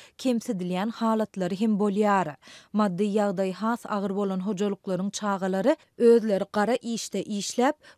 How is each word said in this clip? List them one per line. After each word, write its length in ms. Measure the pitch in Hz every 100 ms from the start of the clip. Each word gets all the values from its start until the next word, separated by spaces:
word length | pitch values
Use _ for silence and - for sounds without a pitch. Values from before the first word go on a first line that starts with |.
| - -
kemsidilýän 720 | 262 233 - 196 180 180 214
halatlary 720 | - 226 220 214 - 180 185
hem 180 | 226 208
bolýar. 560 | 208 196 214 196 170 143 - - -
Maddy 320 | 202 208 175
ýagdaý 480 | 208 202 202 190 190
has 340 | 180 220 240 -
agyr 300 | 208 196 196
bolan 240 | 202 190
hojalyklaryň 720 | 185 185 208 196 - 180 196
çagalary 640 | - 208 196 190 190 226 311 _ -
özleri 460 | 233 233 220 190 196
gara 220 | 208 208
işde 480 | 254 233 226 - 196
işläp 540 | - 208 180 - 254 - -